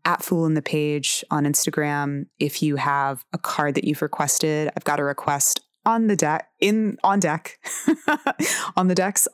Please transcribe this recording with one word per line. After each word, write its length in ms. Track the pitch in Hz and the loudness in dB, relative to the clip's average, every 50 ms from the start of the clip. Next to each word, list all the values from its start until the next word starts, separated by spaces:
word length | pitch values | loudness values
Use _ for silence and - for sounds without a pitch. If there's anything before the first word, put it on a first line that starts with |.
| - | -2
at 200 | 170 175 - - | -2 -2 -2 -2
Fool 220 | - 185 165 165 | 0 0 2 2
in 80 | 160 156 | 2 2
the 80 | 151 | 0
Page 600 | 143 - - 151 151 151 147 147 135 - - - - - | 0 0 0 0 0 0 -2 -2 -2 -2 -4 -4 -4 -2
on 140 | 151 151 147 | -2 0 2
Instagram 800 | 143 143 - - - 143 - 151 147 147 143 143 143 143 143 147 - _ - | 2 0 0 0 -2 0 0 0 0 0 -2 -2 -2 -4 -6 -8 -10 _ -4
if 240 | 143 147 - - | -4 -4 -2 -2
you 140 | - 151 143 | 0 0 0
have 480 | 139 131 147 139 143 139 139 139 131 - _ | 0 0 0 0 0 0 -2 -2 -6 -8 _
a 60 | - 175 | -8 -6
card 380 | - - - - 151 147 135 | -6 -4 -2 0 0 0 0
that 100 | - - | 0 0
you've 160 | - 147 - | -2 -2 -2
requested. 680 | - 147 - - 151 143 - - - 156 151 151 151 147 - | -2 -4 -2 -2 0 0 0 0 0 0 0 0 -2 -2 -4
I've 80 | - - | -4 -2
got 160 | - 147 147 | -2 0 0
a 60 | 147 | 0
request 560 | 143 143 - - - 143 143 - - - - - _ _ _ - | -2 -4 -4 -2 -2 0 2 2 0 0 -2 -6 _ _ _ 0
on 220 | 214 226 226 226 214 | 2 2 4 4 2
the 100 | 208 170 | 2 2
deck, 320 | - 147 156 160 - _ _ - | 2 2 0 0 -4 _ _ 0
in, 380 | - 202 214 220 220 208 - - | 2 2 2 2 2 0 0 0
on 200 | - 196 196 208 | 2 2 4 4
deck, 380 | 185 165 151 151 - - - - - - - - - - 311 - - - 302 302 | 2 2 0 -2 -4 -10 -18 -14 -12 -12 -10 -4 0 0 0 0 0 0 0 0
<laughs> 580 | - - - - 302 - - - - - 180 | 0 -2 -2 -2 -2 -2 -2 -4 -4 -4 0
on 140 | - 185 185 | 2 2 2
the 60 | 180 | 2
decks, 320 | 180 185 196 202 - - - | 2 0 0 0 0 0 2